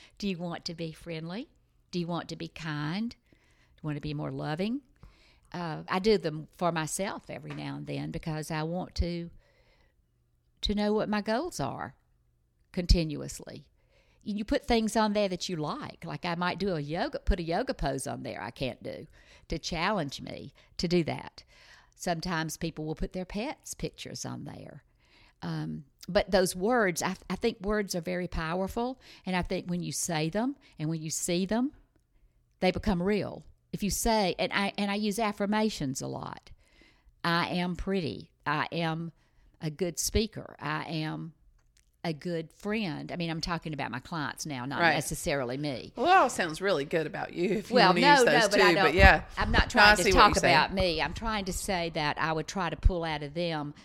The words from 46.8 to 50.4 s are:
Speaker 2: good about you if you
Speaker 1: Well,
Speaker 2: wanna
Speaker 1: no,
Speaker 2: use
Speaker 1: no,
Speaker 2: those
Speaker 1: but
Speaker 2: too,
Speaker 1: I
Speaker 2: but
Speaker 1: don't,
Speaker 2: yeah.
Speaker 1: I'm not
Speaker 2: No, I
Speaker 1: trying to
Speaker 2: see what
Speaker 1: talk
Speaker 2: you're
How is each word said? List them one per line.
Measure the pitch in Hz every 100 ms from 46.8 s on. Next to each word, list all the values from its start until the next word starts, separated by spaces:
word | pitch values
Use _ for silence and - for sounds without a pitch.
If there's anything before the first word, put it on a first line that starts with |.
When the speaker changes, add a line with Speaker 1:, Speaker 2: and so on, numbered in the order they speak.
| 151
Speaker 2:
good | 165 151
about | 151 -
you | 160 175 214
if | -
you | 240
Speaker 1:
Well, | 185
Speaker 2:
wanna | 175
Speaker 1:
no, | 285
Speaker 2:
use | 285
Speaker 1:
no, | 240
Speaker 2:
those | 233 208
Speaker 1:
but | 202
Speaker 2:
too, |
Speaker 1:
I | 202 -
Speaker 2:
but |
Speaker 1:
don't, | 156 175
Speaker 2:
yeah. | 190 160 - -
Speaker 1:
I'm | 214
not | 226 - 220
Speaker 2:
No, |
I | 208
Speaker 1:
trying | 208
to |
Speaker 2:
see | 196
what | 185
Speaker 1:
talk | 214
Speaker 2:
you're | -